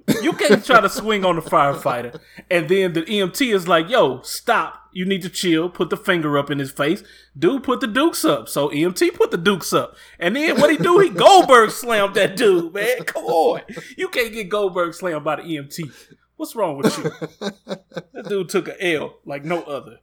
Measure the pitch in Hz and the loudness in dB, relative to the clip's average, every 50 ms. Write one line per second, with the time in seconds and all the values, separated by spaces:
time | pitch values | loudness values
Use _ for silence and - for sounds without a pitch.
0 | _ - 226 226 214 330 - - 392 294 285 226 - - 247 220 202 185 - 247 | _ -2 -2 0 -2 -4 -2 0 4 4 4 4 4 4 4 4 4 2 -2 -4
1 | 208 220 214 196 190 180 170 160 - - 185 156 139 143 135 - - 139 123 120 | -2 -2 -2 0 0 0 0 -2 -2 0 2 2 2 2 0 -2 -4 -4 -4 -4
2 | 120 120 - - - _ - - - - 180 175 156 151 190 196 190 180 160 165 | -6 -10 -14 -18 -20 _ -20 -16 -4 -2 -2 0 0 2 0 0 0 0 -2 -4
3 | 165 220 214 208 190 175 - - 277 240 208 190 165 190 175 165 165 185 254 226 | -4 -2 -2 -2 -2 -2 -2 -2 -2 0 0 0 2 2 2 2 2 2 2 2
4 | 165 131 127 127 - - - - - 247 220 185 160 - - - - _ - 180 | 2 2 0 -4 -10 -12 -12 -6 -2 0 0 0 -2 -4 -8 -16 -20 _ -8 -6
5 | 185 196 196 180 185 175 - - 190 175 160 160 170 175 - - 180 160 196 175 | -2 -2 -2 -2 -4 -8 -8 -4 0 0 2 2 0 -2 -4 -4 -4 -4 -4 -4
6 | - 196 180 170 151 147 147 143 139 - 143 139 135 135 - - 143 156 190 - | -2 -2 0 0 0 0 0 0 -2 -2 -4 -6 -6 -6 -6 -2 -2 -2 -2 -4
7 | - - - - _ _ - 135 151 208 277 247 - 269 247 240 269 220 202 269 | -6 -14 -20 -20 _ _ -6 -2 0 0 0 0 -2 -2 -2 -2 -4 -2 0 0
8 | 311 339 330 - - 302 147 120 110 - - 143 143 - - 143 165 180 180 - | 0 0 0 0 0 0 0 -2 -4 -4 -4 -2 -2 -2 0 -2 -2 -2 0 0
9 | 339 349 - - 453 - 220 175 165 202 202 160 - - 180 147 120 - - - | 0 0 2 0 0 0 -2 0 0 0 0 0 -2 -2 0 0 0 -2 -8 -20
10 | - - - - 170 180 226 285 311 330 294 220 285 311 311 - 269 349 349 392 | -20 -20 -10 -6 -4 -2 -2 0 0 0 4 4 4 4 4 2 2 4 4 4
11 | 392 277 190 - 262 339 392 359 285 226 254 240 220 180 - - - 240 226 208 | 4 4 4 6 8 10 10 10 8 8 8 6 6 4 0 -6 -4 -2 0 0
12 | 202 196 196 214 185 185 196 214 247 202 185 170 170 165 175 202 214 233 254 - | 0 0 2 0 0 0 0 2 2 4 4 2 0 -4 -6 -4 -2 -2 -2 -2
13 | - - - 320 - - - 320 302 - - - - - - 165 - - - - | -6 -8 -10 -6 -4 -2 0 2 2 2 0 -2 -8 -14 -16 -18 -18 -16 -10 -8
14 | 370 370 - 254 233 220 214 226 202 170 208 208 202 190 175 185 175 165 160 - | -8 -6 -4 -4 -4 -4 -6 -10 -8 -6 -4 -2 -2 -2 -2 -2 -4 -4 -6 -6
15 | 190 180 156 151 147 156 147 - - 170 160 143 139 139 - 180 160 127 - - | -6 -6 -6 -4 -4 -4 -6 -6 -6 -8 -10 -10 -10 -12 -12 -12 -12 -12 -14 -20
16 | - _ - _ _ _ _ - 311 - - 226 196 165 139 139 208 262 - - | -20 _ -20 _ _ _ _ -14 -12 -10 -6 -4 -4 -4 -2 -2 -2 -2 -2 -4
17 | - 156 - - 160 - _ - 202 202 - _ _ 208 190 - _ _ - 170 | -6 -8 -8 -10 -14 -14 _ -12 -12 -12 -12 _ _ -14 -14 -14 _ _ -16 -16
18 | - _ - - 196 196 202 196 175 - - 185 147 151 135 - 196 175 160 139 | -16 _ -18 -14 -10 -6 -6 -6 -4 -4 -4 -4 -4 -6 -8 -6 -2 -2 -2 -2
19 | 143 135 - _ _ 135 139 143 143 165 175 165 - 151 143 123 - - - - | -4 -8 -12 _ _ -12 -12 -10 -6 -6 -6 -6 -6 -8 -10 -10 -12 -14 -20 -20